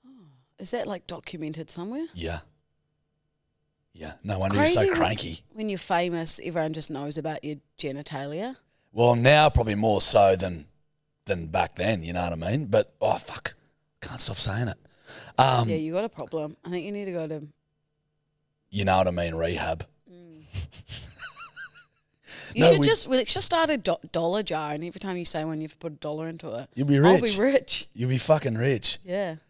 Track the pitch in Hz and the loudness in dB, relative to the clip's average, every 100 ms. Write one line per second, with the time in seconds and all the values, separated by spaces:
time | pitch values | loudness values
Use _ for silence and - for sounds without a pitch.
0 | 254 262 165 131 _ _ 190 240 - 190 | _ -20 -20 _ _ _ -8 -6 -6 -8
1 | - 170 - 170 156 147 156 - 185 262 | -10 -14 -12 -10 -10 -10 -12 -10 -10 -8
2 | 320 - 82 82 - _ _ _ _ _ | -10 -8 -8 -8 -12 _ _ _ _ _
3 | _ _ _ _ _ _ _ _ _ 82 | _ _ _ _ _ _ _ _ _ -16
4 | 78 73 - 95 - - 294 - 392 349 | -14 -12 -6 -2 0 4 4 4 4 2
5 | - - - 82 _ 220 214 190 - 175 | 0 -2 -6 -10 _ -8 -6 -6 -2 -2
6 | 175 170 165 - - 170 156 156 151 135 | 0 -2 -4 -4 -4 -4 -4 -4 -8 -8
7 | 143 151 156 151 147 147 _ _ 151 139 | -8 -6 -8 -8 -10 -12 _ _ -10 -8
8 | 147 147 143 156 233 - _ _ _ 104 | -10 -10 -8 -8 -10 -12 _ _ _ 2
9 | 120 120 127 151 151 120 110 104 110 101 | 4 6 6 8 6 4 0 2 2 4
10 | - 110 98 92 92 85 73 _ _ _ | 4 6 6 4 0 -6 -12 _ _ _
11 | _ _ - 92 82 92 82 - 95 107 | _ _ -6 -6 -2 -2 -2 0 -2 -2
12 | 80 87 87 82 85 127 131 110 - _ | -4 -4 -2 -4 -2 -2 2 0 0 _
13 | - - - - - - _ _ _ _ | -2 -2 -6 -12 -12 -14 _ _ _ _
14 | - 123 - 104 - 101 120 - _ _ | -14 -4 -4 0 -2 -2 -4 -6 _ _
15 | - - - - 131 127 113 160 156 175 | -20 -20 -8 2 4 4 2 -2 -2 -4
16 | 220 - 127 160 151 - 175 180 170 202 | -4 -8 -8 -8 -8 -10 -8 -8 -6 -8
17 | 196 170 160 156 147 _ _ _ _ _ | -8 -8 -6 -8 -12 _ _ _ _ _
18 | _ _ _ _ _ _ _ 101 95 92 | _ _ _ _ _ _ _ -4 2 2
19 | 92 87 85 82 82 82 80 82 - _ | 2 0 -4 -2 -2 -2 -4 -6 -8 _
20 | _ 175 170 156 156 - - - - - | _ -20 -20 -20 -14 -12 -12 -16 -16 -16
21 | - - 1077 1077 1077 1077 1077 1077 1077 _ | -16 -16 -16 -16 -20 -18 -20 -20 _ _
22 | _ _ - - - - - 165 285 440 | _ _ -18 -16 -8 6 8 8 6 4
23 | - 262 - 381 - 339 320 285 190 170 | 2 0 2 0 2 2 2 2 0 -4
24 | - 165 170 202 202 156 151 151 170 - | -4 -2 0 0 -2 -4 -4 -6 -8 -10
25 | 196 180 165 160 156 156 156 - 165 147 | -8 -4 -2 -2 -4 -6 -8 -10 -12 -10
26 | 151 151 160 165 165 113 131 - 143 139 | -8 -6 -8 -10 -10 -10 -10 -4 4 8
27 | 160 190 233 196 247 269 - - - - | 8 8 6 2 4 2 2 -4 -4 -4
28 | 123 131 - 156 135 110 127 123 - - | -2 0 4 4 4 0 0 2 0 -2
29 | 185 185 190 160 | -4 -4 -4 -6